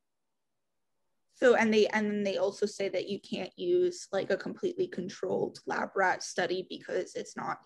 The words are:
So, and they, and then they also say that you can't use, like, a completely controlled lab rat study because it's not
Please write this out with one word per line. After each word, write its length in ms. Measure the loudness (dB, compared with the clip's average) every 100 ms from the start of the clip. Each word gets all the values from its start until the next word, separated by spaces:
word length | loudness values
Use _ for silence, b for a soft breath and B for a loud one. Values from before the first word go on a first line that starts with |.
| _ _ _ _ _ _ _ _ _ _ _ _ _
So, 200 | _ 6
and 180 | 6 6
they, 140 | 6 4
and 220 | 2 0
then 140 | 0
they 140 | 0 0
also 280 | 0 0 -4
say 220 | -2 -2
that 200 | -2 -4
you 120 | -6
can't 360 | -6 -8 -8 -6
use, 520 | 2 4 2 0 -4
like, 200 | -2 0
a 40 | -2
completely 520 | -4 -4 -4 -2 -4
controlled 720 | -4 -8 -6 -4 -2 -2 -4 -6
lab 240 | -4 -2
rat 300 | 2 2 0
study 420 | -4 -2 -2 -2 -6
because 460 | -10 -6 -4 -4
it's 220 | -8 -10 -8
not 220 | -6 -6